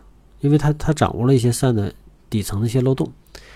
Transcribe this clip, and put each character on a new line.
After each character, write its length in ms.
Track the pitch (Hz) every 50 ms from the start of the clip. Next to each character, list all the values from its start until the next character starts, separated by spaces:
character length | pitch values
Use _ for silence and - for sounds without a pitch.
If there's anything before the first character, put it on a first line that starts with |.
| - - - - _ _ - -
因 100 | - 143
为 80 | 147 151
他， 140 | 135 151
他 200 | 147 151 - -
掌 240 | 147 - 113 87 -
握 100 | - 117
了 80 | 131 139
一 40 | 120
些 120 | 113 120
Sun 240 | 117 - 135 131 117
的 180 | 107 101 - - - - - - _ _ -
底 140 | - 107
层 180 | 98 - 101 101
的 60 | 117
一 40 | 113
些 100 | 113 131
漏 140 | 123 131 135
洞。 160 | - - - - - _ _ - - - - -